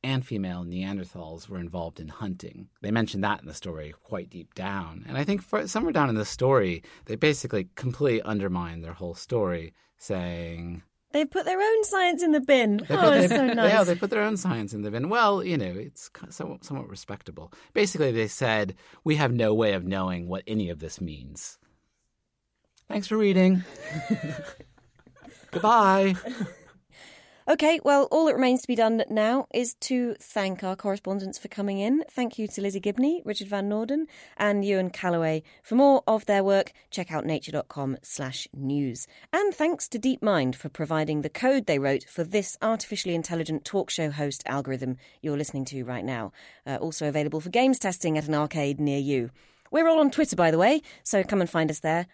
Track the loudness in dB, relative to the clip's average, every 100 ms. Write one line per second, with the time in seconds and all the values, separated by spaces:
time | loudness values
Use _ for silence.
0 | -2 -2 -2 -4 -4 -6 -6 -6 -6 -6
1 | -8 -12 -14 -14 -12 -10 -8 -6 -8 -10
2 | -16 -8 -8 -8 -10 -16 -20 _ -2 -2
3 | 0 -2 -2 -2 -6 -14 -10 -10 -12 -16
4 | _ -10 -10 -16 -16 -10 -8 -6 -8 -14
5 | -10 -6 -2 -2 -2 -4 -2 -4 -2 0
6 | 0 0 -4 0 2 4 2 -4 -10 -20
7 | -10 0 0 0 -2 -4 -4 -6 -6 0
8 | 2 2 0 -2 -2 -2 -4 -10 -12 -10
9 | -10 -10 -4 -2 0 -2 -6 _ _ _
10 | -6 -4 -4 -6 -8 -10 -10 -12 _ _
11 | _ -2 -2 -2 -2 0 2 2 2 2
12 | 2 2 4 4 6 6 6 2 0 4
13 | 6 8 6 6 2 4 6 6 4 2
14 | 0 0 0 0 -2 -2 -4 -6 -4 -4
15 | 0 4 4 4 0 -2 -2 -6 -12 -16
16 | -20 -20 -20 -12 -10 -10 -10 -10 -10 -16
17 | -14 -14 -14 -16 -18 -20 -6 0 0 2
18 | 2 2 0 0 0 2 0 -6 -18 -8
19 | 0 2 2 4 4 4 4 2 0 -2
20 | 0 -2 -4 -8 -4 -4 -2 -4 -10 -8
21 | -10 -10 -14 -14 -16 -18 _ _ _ _
22 | _ _ _ _ _ _ _ _ _ -6
23 | -2 2 4 6 6 4 0 -14 -10 -10
24 | -2 -2 -2 -8 -12 -18 -20 _ _ _
25 | -20 _ -20 -20 -10 0 4 6 6 6
26 | 4 0 -6 -8 -8 -10 -20 _ _ -20
27 | -20 -20 _ _ 0 4 4 4 4 4
28 | 6 4 4 4 4 2 0 2 4 2
29 | 0 0 2 0 -2 -4 -4 -6 -2 0
30 | -2 -6 -6 -4 -4 -4 -6 -4 -4 -4
31 | -4 -4 -6 -10 -12 -6 -4 -2 2 0
32 | 0 -4 -4 -4 -6 -4 -4 -2 -4 0
33 | 0 0 -4 -8 -4 -4 -2 -2 -2 -2
34 | -4 -10 -20 -2 0 2 2 0 0 -2
35 | 0 0 0 -2 -6 -20 0 6 6 6
36 | 4 0 2 2 4 2 2 _ _ -10
37 | -6 -4 -2 -4 -4 -6 -6 -6 -6 -6
38 | -8 -8 -8 -8 -12 -8 -2 -2 -2 -4
39 | -12 -16 -4 0 0 0 -2 0 -4 -2
40 | -2 0 2 2 2 -2 -10 -8 -2 -2
41 | 0 -2 -4 -2 2 2 2 0 2 0
42 | -2 -8 -2 -2 -2 -4 -2 -2 -4 -6
43 | -4 -4 -2 -4 -4 -6 -4 -4 -2 -2
44 | -4 -2 -4 -4 -4 -4 -4 -4 -4 -6
45 | -10 _ -4 -4 -4 -4 -6 -6 -6 -6
46 | -6 -6 -6 -12 -20 -18 -8 -6 -4 -4
47 | -2 0 -2 -4 -2 2 4 2 0 -2
48 | 0 0 0 0 0 0 -2 0 0 0
49 | 0 0 -2 _ _ _ _ 2 4 4
50 | 4 2 0 4 4 6 4 4 -2 -12
51 | -2 0 2 0 0 0 0 -2 0 -2
52 | -2